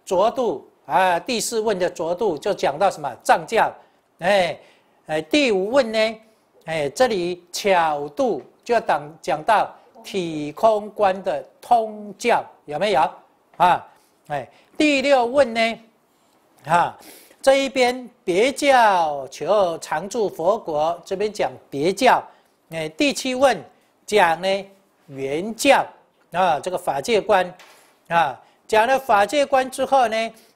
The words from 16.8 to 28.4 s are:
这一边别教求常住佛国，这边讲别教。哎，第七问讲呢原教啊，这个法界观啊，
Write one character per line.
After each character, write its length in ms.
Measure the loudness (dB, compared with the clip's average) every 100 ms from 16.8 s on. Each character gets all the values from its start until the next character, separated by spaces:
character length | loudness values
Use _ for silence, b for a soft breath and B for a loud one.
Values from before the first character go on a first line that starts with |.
| 2 -4 B B B B
这 140 | 2 2
一 120 | 2
边 400 | 0 0 0 -10 -10
别 260 | -2 0 0
教 760 | 0 2 4 6 4 0 -4 -8
求 480 | -8 0 2 2 -2
常 300 | -6 -6 -6
住 180 | -4 -4
佛 320 | 0 0 0
国， 400 | -2 -2 -2 -4
这 100 | -6
边 160 | -6 -6
讲 200 | -4 -4 -6 -12
别 240 | -4 -2
教。 300 | 2 4 4 0 b b _ _
哎， 180 | -10 -8
第 220 | -2 0
七 220 | 0 -4
问 280 | 2 2 2 -6 b b _ -2
讲 340 | 2 4 2
呢 300 | -2 -4 -6 _ _ _ -18
原 480 | -10 -6 -6 -6
教 300 | 0 4 4 2 -8 _ _ _
啊， 260 | -2 0 0
这 100 | -4
个 80 | -6
法 220 | -4 -4
界 200 | 0 0
观 340 | 2 2 0 -6 b b b b -4
啊， 300 | 0 0 -2